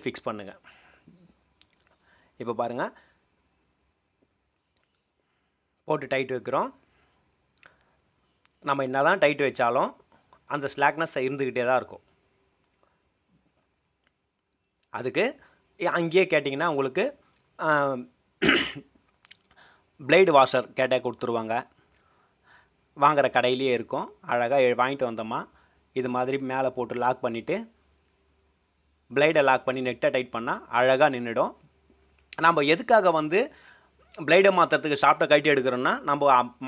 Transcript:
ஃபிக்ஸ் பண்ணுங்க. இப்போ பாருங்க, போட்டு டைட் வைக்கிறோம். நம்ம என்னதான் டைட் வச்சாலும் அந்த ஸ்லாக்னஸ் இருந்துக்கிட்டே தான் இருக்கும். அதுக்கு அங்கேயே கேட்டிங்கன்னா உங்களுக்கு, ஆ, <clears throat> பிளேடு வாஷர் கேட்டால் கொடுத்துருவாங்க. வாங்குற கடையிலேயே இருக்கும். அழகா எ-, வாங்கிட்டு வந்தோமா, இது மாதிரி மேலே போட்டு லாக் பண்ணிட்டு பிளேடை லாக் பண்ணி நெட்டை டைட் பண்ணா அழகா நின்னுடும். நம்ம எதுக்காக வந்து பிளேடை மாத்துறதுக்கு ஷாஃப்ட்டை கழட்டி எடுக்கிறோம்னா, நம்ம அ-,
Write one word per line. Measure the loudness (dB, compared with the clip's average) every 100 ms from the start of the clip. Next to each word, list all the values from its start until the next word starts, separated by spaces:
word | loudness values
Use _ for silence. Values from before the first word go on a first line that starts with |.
ஃபிக்ஸ் | -6 -10 -12
பண்ணுங்க. | -12 -14 -20 _ _ _ _ _ _ _ _ _ _ _ _ _ _ _ _ _ -12
இப்போ | -8 -4
பாருங்க, | -4 -6 -8 -10 _ _ _ _ _ _ _ _ _ _ _ _ _ _ _ _ _ _ _ _ _ _ _ _ _ _ _ _ -6
போட்டு | -6 -4
டைட் | -4 -4 -8
வைக்கிறோம். | -4 -4 -4 -10 _ _ _ _ _ _ _ _ _ _ _ _ _ _ _ _ _ _
நம்ம | -4 -2 -2
என்னதான் | 0 2 2
டைட் | 2 2 -2
வச்சாலும் | 0 0 0 -2 -6 _ _ _ _ -12
அந்த | -8 -8
ஸ்லாக்னஸ் | -2 0 0 -4 -4 -6
இருந்துக்கிட்டே | -4 -6 -2 0
தான் | 0
இருக்கும். | -2 -16 _ _ _ _ _ _ _ _ _ _ _ _ _ _ _ _ _ _ _ _ _ _ _ _ _ _ _ _ _
அதுக்கு | -10 -6 -4 -4 -6 _ _ _ -8 -4 -2
அங்கேயே | 0 0 2
கேட்டிங்கன்னா | 0 -2 -4 -2
உங்களுக்கு, | -2 -2 -2 -4 -6 _ _ _ -6
ஆ, | 0 0 0 -4 -10 _ _ -4
<clears throat> | 0 0 -2 -12 -20 _ _ _ _ -20 _ _ _ _ _ -8 2
பிளேடு | 4 6 6
வாஷர் | 4 2 -4 -4
கேட்டால் | -2 0 -2
கொடுத்துருவாங்க. | -8 -6 -4 -4 -6 -8 _ _ _ _ _ _ _ _ _ _ _ _ 0
வாங்குற | 2 4 2 2
கடையிலேயே | 0 0 0 -2
இருக்கும். | -4 -8 -8 -12 -6
அழகா | -2 0 2 2
எ-, | 2
வாங்கிட்டு | -2 -2 -6
வந்தோமா, | -6 -8 -8 -12 _ _ _ _ -6
இது | -4 -4
மாதிரி | -2 -4 -4
மேலே | -4 -4 -4
போட்டு | -6 -4
லாக் | -2 -2
பண்ணிட்டு | -4 -6 -6 -6 -8 _ _ _ _ _ _ _ _ _ _ _ _ _ -6
பிளேடை | 2 2 4
லாக் | 2 2 0
பண்ணி | -4 -4
நெட்டை | -2 -2
டைட் | -2 -4
பண்ணா | -8 -6 -8 -4 0
அழகா | 2 4 2
நின்னுடும். | 2 -4 -2 -4 -6 _ _ _ _ _ _ -20 0
நம்ம | 2 4 2
எதுக்காக | 0 4 4 4 2
வந்து | 0 -2 -2 -8 -20 _ _ _ _ -8 2
பிளேடை | 4 6 4
மாத்துறதுக்கு | 2 2 0 2
ஷாஃப்ட்டை | 2 4 4
கழட்டி | 4 4
எடுக்கிறோம்னா, | 2 0 -2 -2 -2 -2
நம்ம | 0 4 4
அ-, | 2 -4